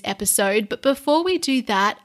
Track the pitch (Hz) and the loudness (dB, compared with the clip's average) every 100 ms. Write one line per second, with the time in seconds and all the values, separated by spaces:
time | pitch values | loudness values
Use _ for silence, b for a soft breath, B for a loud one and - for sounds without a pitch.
0 | - 196 202 - 196 214 214 - 277 269 | -6 -4 -2 0 2 0 -2 -2 0 0
1 | - 311 359 359 285 262 233 196 208 - | 2 2 2 -2 0 -2 0 0 0 0